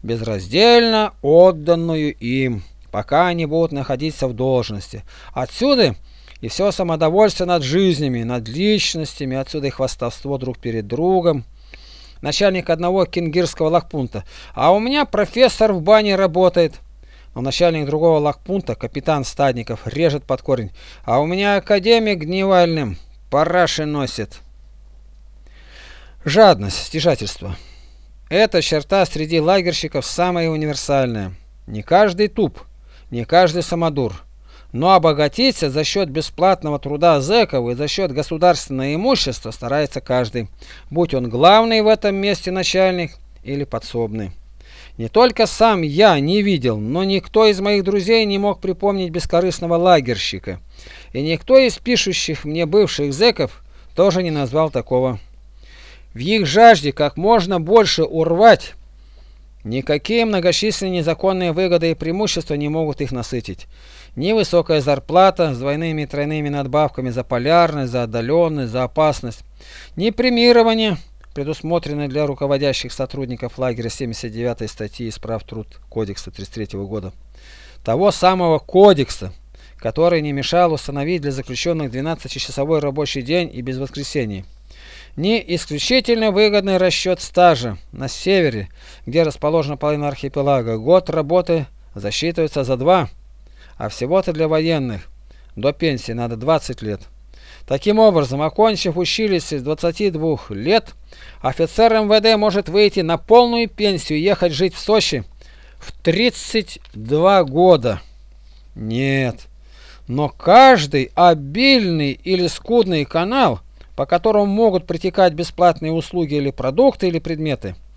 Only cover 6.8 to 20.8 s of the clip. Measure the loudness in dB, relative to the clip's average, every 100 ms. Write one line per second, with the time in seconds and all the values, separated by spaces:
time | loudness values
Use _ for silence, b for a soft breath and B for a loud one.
6.8 | -2 0 2 4 2 2 -2 -2 0 2
7.8 | 2 2 -2 -4 -4 -6 -6 -2 0 0
8.8 | 0 -6 -8 -8 -6 -6 -6 -6 -6 -4
9.8 | -4 -4 -8 -6 -6 -6 -6 -8 -6 -6
10.8 | -6 -2 0 2 2 0 -4 B B B
11.8 | B B B B -6 0 0 0 -2 -2
12.8 | 0 0 0 -2 -2 0 -2 -2 0 0
13.8 | 0 -6 -6 -8 B B B 0 2 4
14.8 | 2 -2 0 -2 -2 2 2 4 0 2
15.8 | 4 4 4 2 0 2 2 4 0 -2
16.8 | -20 -20 b b b -8 -6 0 0 0
17.8 | -2 0 2 2 0 -4 -6 -6 -4 -8
18.8 | -8 -6 -2 -2 -4 0 0 0 -6 -10
19.8 | -8 0 0 0 -4 -6 -2 -2 -4 B